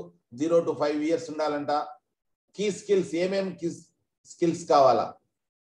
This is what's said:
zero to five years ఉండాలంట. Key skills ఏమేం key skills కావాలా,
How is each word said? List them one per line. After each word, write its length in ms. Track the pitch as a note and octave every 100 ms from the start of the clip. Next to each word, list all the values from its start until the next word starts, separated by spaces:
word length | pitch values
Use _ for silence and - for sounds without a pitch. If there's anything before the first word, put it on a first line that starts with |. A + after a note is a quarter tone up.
| - _ _ A#2+
zero 240 | E3 E3+
to 140 | D#3+
five 240 | C#3+ D3+ D3+
years 340 | D3+ D#3+ -
ఉండాలంట. 400 | D3+ D3+ D3 C#3+ D3 - - _ _ _ _ _ -
Key 160 | G#3
skills 440 | - - G3 - E3
ఏమేం 400 | F#3 G3 F#3+ D#3
key 160 | E3+ - - _ _ _ -
skills 440 | - E3+ D3 -
కావాలా, 440 | D3 C3+ A2 - - _ _ _ _